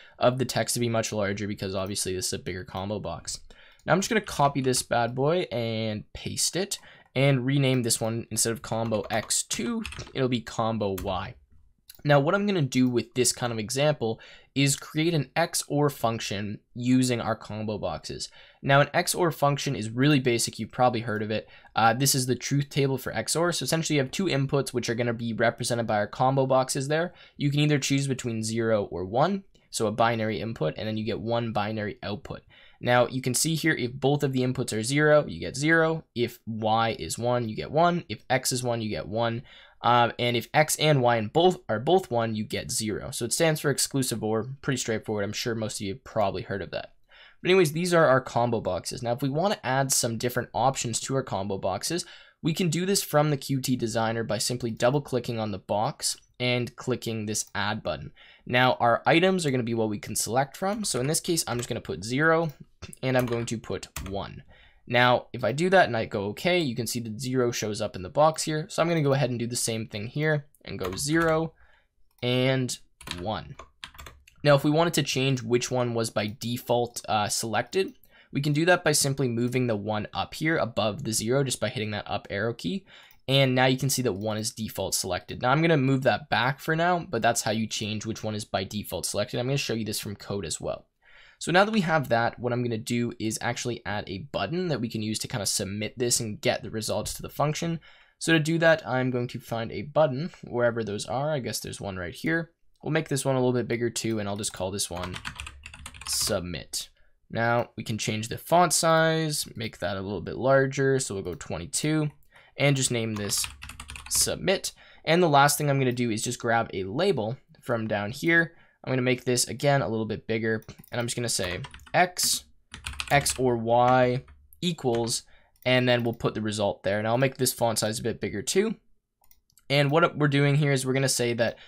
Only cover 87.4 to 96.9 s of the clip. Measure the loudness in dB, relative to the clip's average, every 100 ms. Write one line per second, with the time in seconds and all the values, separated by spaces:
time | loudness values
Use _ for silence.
87.4 | 0 -2 -2 -4 -6 -6 -6 -6 -6 -6
88.4 | -4 -4 -4 -6 -6 -6 -4 -4 -2 -2
89.4 | -2 -2 -2 -4 -4 -6 -6 -10 -8 -6
90.4 | -6 -6 -6 -8 -12 _ _ -20 -20 -10
91.4 | 2 4 4 2 2 2 2 2 0 -2
92.4 | -4 -2 -2 -4 -2 -2 -2 -2 -4 -4
93.4 | -4 -4 -6 -6 -6 -6 -6 -10 -6 -6
94.4 | -4 -2 -2 -2 -4 -4 -4 -6 -6 -4
95.4 | -2 -2 -4 -6 -6 -2 0 0 -2 -4
96.4 | -2 -2 -4 -6 -4